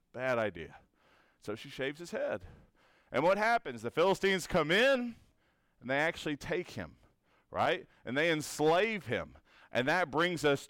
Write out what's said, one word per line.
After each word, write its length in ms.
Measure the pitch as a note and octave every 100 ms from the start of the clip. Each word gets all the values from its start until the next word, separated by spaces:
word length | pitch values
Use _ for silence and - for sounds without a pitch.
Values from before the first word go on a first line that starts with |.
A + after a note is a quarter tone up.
| _
Bad 240 | A#2 C3 A#2+
idea. 380 | G#2+ E2+ D#2 - _ _ _ _ _ _
So 140 | - G#2
she 140 | D3
shaves 300 | C3 C3+ D3
his 120 | F3
head. 340 | A3 C#4+ G2+ - - - _ _ _ _
And 120 | -
what 140 | E3 G3
happens? 440 | A3 A#3 D3+ A#2+
The 100 | A2+
Philistines 560 | D3 F#3 F#3 G3 F#3+ -
come 240 | F3+ D3+
in, 440 | F#3+ C4 C4+ A#3+ A3+ - _ _ _ _ _
and 80 | A#2
they 80 | C#3
actually 400 | D#3+ - D#3+ D3
take 340 | - E3+ F3
him, 260 | - E2+ - _ _ _ _ _
right? 340 | F2 B2 F3+ - _ -
And 120 | C3
they 120 | E3+
enslave 760 | D#3 C#3+ - D3+ E3+ A3 G#3+ A2
him. 320 | G#2 D2+ - _ - -
And 200 | - B2+
that 200 | F3 E3
brings 360 | C3+ F3 E3 D3
us 200 | C#3 -